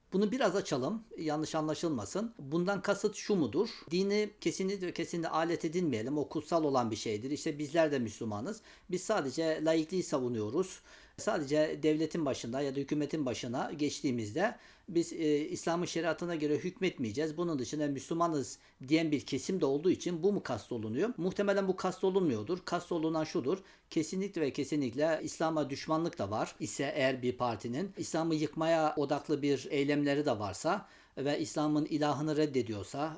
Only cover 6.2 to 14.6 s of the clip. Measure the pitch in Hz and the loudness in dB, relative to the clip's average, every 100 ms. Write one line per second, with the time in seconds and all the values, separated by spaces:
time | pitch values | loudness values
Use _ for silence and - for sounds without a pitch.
6.2 | 139 156 - 170 151 131 117 110 - 104 | -2 -4 0 2 4 4 2 0 -2 -2
7.2 | 131 147 160 143 147 170 156 139 113 - | -2 -4 -4 -4 0 4 4 4 0 -4
8.2 | 110 104 147 214 - - - 180 - 202 | -4 -4 -6 -8 -14 -20 -6 -4 0 0
9.2 | 139 147 160 156 156 165 156 185 175 143 | 0 0 0 2 2 2 2 -2 0 0
10.2 | 123 117 104 143 190 - - - - - | 0 -2 0 0 -2 -6 -18 -20 -18 -6
11.2 | - 208 139 151 156 151 156 156 160 175 | -2 -2 2 2 2 2 2 2 2 0
12.2 | 143 123 120 131 143 135 139 151 147 160 | 0 -2 -2 -2 -2 -2 -2 -2 0 -2
13.2 | 131 110 127 127 190 147 147 - 147 123 | -2 -2 -4 -4 -4 -2 -2 0 0 0
14.2 | 107 123 214 226 | -2 0 -2 -2